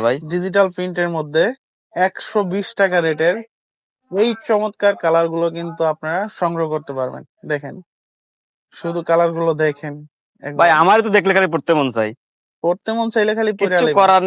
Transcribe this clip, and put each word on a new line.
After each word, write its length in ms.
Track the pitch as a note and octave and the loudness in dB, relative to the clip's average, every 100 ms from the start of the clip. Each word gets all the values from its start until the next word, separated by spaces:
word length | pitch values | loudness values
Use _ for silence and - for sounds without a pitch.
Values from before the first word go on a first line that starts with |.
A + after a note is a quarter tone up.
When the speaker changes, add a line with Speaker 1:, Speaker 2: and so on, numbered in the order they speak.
Speaker 1:
ভাই। 120 | A2+ C3+ D#3 | -2 -2 -4
Speaker 2:
ডিজিটাল 340 | F3 F#3 G3 F#3+ | -6 0 2 2
প্রিন্টের 380 | F3+ F3+ F3 F3 E3 | 0 -6 -2 -2 -2
মধ্যে 280 | D3+ D#3 F#3+ C4 _ _ _ | -2 0 0 -2 _ _ _
একশো 440 | - F#3 - - A3 F#3+ | -2 -2 -2 -6 -2 -2
বিশ 160 | G3 F#3+ - | -4 -4 0
টাকা 180 | F#3+ F3+ | 0 2
রেটের 360 | D#3+ D3+ E3 G#3+ A3+ _ _ _ _ _ - | 0 0 0 -2 -6 _ _ _ _ _ -6
এই 200 | F#3 A#3 A3+ - | 0 0 0 -2
চমৎকার 460 | G#3+ G#3+ - G3+ G3+ | -2 -2 0 0 0
কালারগুলো 440 | E3+ E3 E3 E3 E3+ E3 | 2 2 0 0 -4 -4
কিন্তু 260 | E3+ E3 D#3+ | -8 -4 -4
আপনারা 280 | D#3 D#3 E3+ G#3 - | -4 -6 -6 -6 -4
সংগ্রহ 260 | F3 E3+ D#3+ | -4 -2 -4
করতে 180 | D#3 D3+ C3+ | -4 -6 -8
পারবেন। 240 | C3 C3 B2+ _ D3+ | -6 -8 -18 _ -6
দেখেন, 240 | D3 C#3+ - F3+ _ _ _ _ _ _ _ _ | -6 -6 -16 -20 _ _ _ _ _ _ _ _
শুধু 260 | - E3+ E3+ E3 | -10 -6 -4 -2
কালারগুলো 440 | E3+ E3+ E3 E3 D#3 | 0 0 0 -2 0
দেখেন 300 | D#3 D3 D3+ D3 D3+ _ _ _ | -2 -4 -10 -14 -16 _ _ _
একবার। 180 | D3 D3 | -6 2
Speaker 1:
ভাই, 100 | E3+ D#3 | 4 4
আমারই 220 | E3+ G#3+ A3 | 4 4 4
তো 40 | G3+ | 2
দেখলে 160 | F3+ | 4
খালি 140 | F#3+ F#3 | 2 2
পড়তে 180 | D#3 - | 0 0
মন 140 | D#3 C3+ A#2 | 0 0 -2
চাই। 140 | G#2+ A2+ _ _ _ _ | -4 -6 _ _ _ _
Speaker 2:
পড়তে 260 | E3 F3+ - | -4 -4 -4
মন 140 | A3+ A3+ | -4 -2
চাইলে 180 | A3 G#3+ | 0 0
খালি 180 | A3 A3 | 0 -2
পড়ে 80 | G3+ | 0
Speaker 1:
কিচ্ছু 240 | G3 F3+ | 2 4
Speaker 2:
আলেই 100 | - G3+ | 4 6
Speaker 1:
করার 240 | F#3+ F#3+ | 6 6